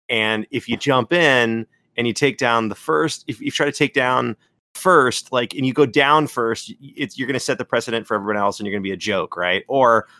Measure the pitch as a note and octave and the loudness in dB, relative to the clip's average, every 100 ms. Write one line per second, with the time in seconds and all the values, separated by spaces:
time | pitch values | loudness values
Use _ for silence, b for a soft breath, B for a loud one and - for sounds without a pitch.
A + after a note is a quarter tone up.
0 | - A2+ A2 A2 A2 A#2+ - A2+ C#3 B2+ | -4 -2 0 -2 -4 -8 -6 -4 0 0
1 | A2 F3 D#3 B2+ A#2 A2+ A2 _ _ - | 2 2 4 4 2 -2 -6 _ _ -4
2 | A#2 G#2+ C#3+ G#2 C3 A#2 A2 G2+ - D#3 | -2 0 0 0 0 2 0 -6 -4 -2
3 | D#3+ - - - C#3 - D3 - C#3+ C#3 | -2 -4 -10 -8 -8 -2 -2 0 0 2
4 | B2+ B2+ A#2+ A2 _ _ _ - F#3+ E3+ | 0 0 -2 -6 _ _ _ -2 4 4
5 | B2+ - - B2+ B2 C#3+ C3 B2 C3+ D3 | 4 0 -4 -4 -2 -2 -2 2 4 4
6 | C#3 D#3 C#3+ - A2+ A2+ - - C3+ A#2+ | 4 4 2 -2 -2 -4 -8 -18 -18 -10
7 | C3 - B2+ C3 - B2 A#2+ A#2+ A#2 A2+ | -10 -6 -4 -4 -2 -4 -2 -4 -2 -6
8 | G#2 G#2+ G2+ G#2 G#2 - G#2 G2+ G2 F2+ | -4 -4 -2 -2 -2 -2 -6 -6 -6 -6
9 | G#2 F#2+ E2 F2 F2+ F#2+ - C3+ B2 A2 | -2 -2 -4 -4 -2 -2 -2 2 4 4
10 | b b | b b